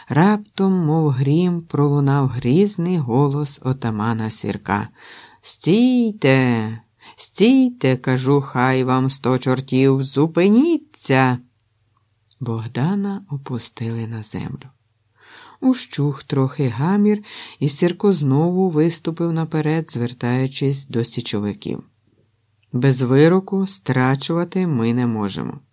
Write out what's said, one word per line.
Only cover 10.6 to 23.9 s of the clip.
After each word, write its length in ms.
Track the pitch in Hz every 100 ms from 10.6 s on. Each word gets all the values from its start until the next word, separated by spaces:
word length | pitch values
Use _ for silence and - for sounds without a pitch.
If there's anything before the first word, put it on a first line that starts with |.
| 330 311 - _ - 131 131 120 - _ _ _ _ _ _ _ _ _
Богдана 840 | 117 113 110 120 156 202 196 196 -
опустили 760 | 139 139 123 - - 113 117 113
на 160 | 113
землю. 460 | 107 - - - - _ _ _ _ _ _ - - -
Ущух 600 | 262 247 - - 143 139
трохи 440 | - 139 135 - 135
гамір, 560 | 110 156 202 208 208 - - - -
і 100 | 143
Сірко 440 | 139 175 175 208
знову 560 | 175 143 139 175 180 190
виступив 640 | 151 165 165 - 165 170
наперед, 580 | 160 160 156 151 160 160
звертаючись 960 | 120 120 - 120 127 135 139 139 139 -
до 160 | 117
січовиків. 800 | 117 - - 104 104 101 - - - _ _ _ _ _ _ _ _
Без 280 | 123 135 131
вироку 680 | 123 135 160 185 190 196 190
страчувати 1000 | - -